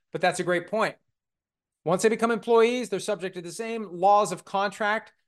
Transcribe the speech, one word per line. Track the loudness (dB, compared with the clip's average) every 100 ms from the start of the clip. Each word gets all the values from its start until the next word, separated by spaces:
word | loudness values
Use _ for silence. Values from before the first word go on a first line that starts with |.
| _
But | -2
that's | 0 0
a |
great | -2 -2 -2
point. | -2 -2 -4 _ _ _ _ _ _ _ _
Once | -2 2
they | 2
become | 2 0
employees, | -2 2 4 4 2 -4
they're | -6
subject | -4 -6 -6 -10
to |
the | -12
same | -10 -8 -8 -10
laws | 0 4 6 4
of | -4 -6
contract | -2 -2 -2 -2 -2 -6 _